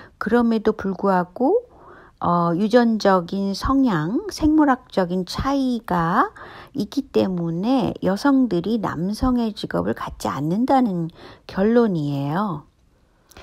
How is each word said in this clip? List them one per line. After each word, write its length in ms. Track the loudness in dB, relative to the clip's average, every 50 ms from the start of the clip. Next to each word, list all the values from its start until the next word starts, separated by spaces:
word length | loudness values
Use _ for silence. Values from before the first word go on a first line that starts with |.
| -20 -18 _
그럼에도 560 | -6 -4 0 2 2 2 2 0 0 0 0
불구하고, 920 | -2 -2 -4 -6 -4 -2 0 0 2 2 0 -2 -4 -2 0 2 2 0 0 -4 -20 -20 -20 -20 -20 -20 -20 -20 _ -4
어, 320 | -2 0 0 2 2 0 0
유전적인 1000 | 0 0 4 4 4 4 4 2 2 2 4 4 2 2 -2 -4 -4 -4 -4 -4
성향, 720 | -2 -2 0 2 2 2 2 2 0 0 0 -2 -4 -4 -6
생물학적인 960 | -6 0 0 2 4 4 4 4 2 0 -2 -6 -2 -2 0 0 0 -4 -4
차이가 1040 | -4 -6 -4 -2 -2 0 0 0 0 -2 -4 -4 -2 -2 0 0 0 2 2 0 0 -2 -12 -20 -20 -20 -20 -18 -12
있기 300 | -6 -6 -6 -4 -4 -6
때문에 920 | -4 0 0 0 2 2 0 -2 -2 -2 -2 -2 0 0 0 2 0 -2 -2 -2
여성들이 760 | -2 -2 -2 2 2 4 4 4 2 2 0 -2 -2 -2 -2 -2
남성의 760 | -2 -4 -4 -4 -4 -4 -4 -2 -2 0 0 0 0 -2 -4
직업을 400 | -6 -8 -6 -4 -4 -2 -2 -4
갖지 340 | -6 -8 -12 -10 -6 -6 -6
않는다는 840 | -4 -4 -4 -2 -2 0 2 2 4 2 2 2 0 -2 -4 -6 -8 -14 -20 -20 -20 -20 _
결론이에요. 1160 | -8 -4 0 2 2 4 4 4 2 2 0 -2 -2 -2 -2 -2 -2 -2 -2 -2 -4 -6 -8 -12 _ _ _ _ _ _ _ _ _ _ _ _ _ -20 -20